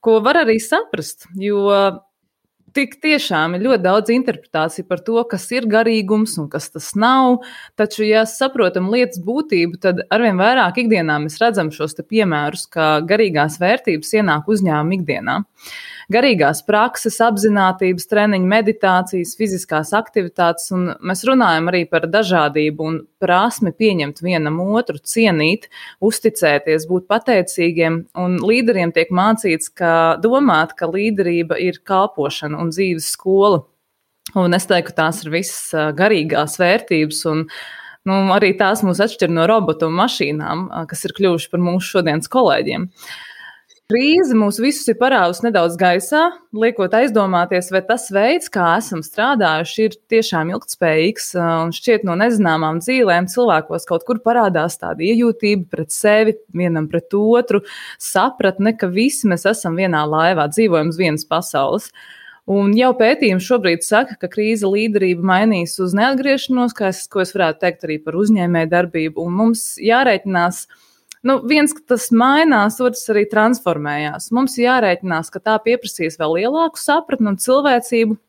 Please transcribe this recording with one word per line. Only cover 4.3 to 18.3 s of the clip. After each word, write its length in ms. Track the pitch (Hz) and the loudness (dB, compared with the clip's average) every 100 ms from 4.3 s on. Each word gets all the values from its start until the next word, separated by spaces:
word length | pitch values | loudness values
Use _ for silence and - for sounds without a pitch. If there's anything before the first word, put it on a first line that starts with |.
| 156 _ 160 160 - 180 | -6 _ -4 -4 -6 -8
par 160 | 180 | -8
to, 160 | - 233 233 | -2 -2 -2
kas 200 | 190 - | -6 -4
ir 180 | 247 226 | -4 0
garīgums 680 | 214 226 220 196 214 220 175 | 2 2 0 0 0 0 -4
un 80 | 147 | -8
kas 200 | 156 - | -8 -10
tas 200 | 160 - | -14 -8
nav, 480 | 202 226 262 262 247 - - - - | 0 2 4 4 2 -2 -20 -20 -4
taču, 280 | 214 214 214 | -4 0 2
ja 180 | 214 220 | 2 2
saprotam 640 | - 269 262 185 180 185 | -2 -4 0 0 0 0
lietas 300 | 240 247 180 | 0 0 -2
būtību, 560 | 175 254 311 185 170 170 | -6 -4 -2 0 0 0
tad 220 | 196 180 - | -2 -2 -2
arvien 320 | 214 240 185 | 0 2 2
vairāk 420 | 202 254 190 180 | 2 2 0 0
ikdienā 360 | 233 214 160 147 | 0 0 0 -2
mēs 200 | 151 151 | -4 0
redzam 300 | 233 202 156 | 0 0 -4
šos 240 | 151 156 151 | -4 -8 -8
te 100 | - | -4
piemērus, 600 | 220 196 151 147 151 - | 0 0 0 -4 -6 -8
ka 220 | 165 156 151 | -2 0 0
garīgās 560 | 165 214 214 151 151 151 | 0 2 2 2 -2 0
vērtības 520 | 175 226 - 156 156 214 | 0 0 0 -4 -2 0
ienāk 360 | 196 151 151 | 2 0 0
uzņēmuma 480 | 214 185 151 156 190 | 0 2 0 0 -2
ikdienā. 420 | 156 135 120 143 208 _ - - - - - | -4 -6 -4 -4 -6 _ -20 -18 -18 -20 -2
Garīgās 500 | 214 269 202 151 156 - | 2 4 4 2 0 0
prakses, 560 | 208 233 - 226 - | 2 2 -2 -6 0
apzinātības 880 | 226 208 214 208 185 185 185 180 - | 0 2 2 4 2 2 0 -2 -2
treniņi, 380 | 208 208 | 0 2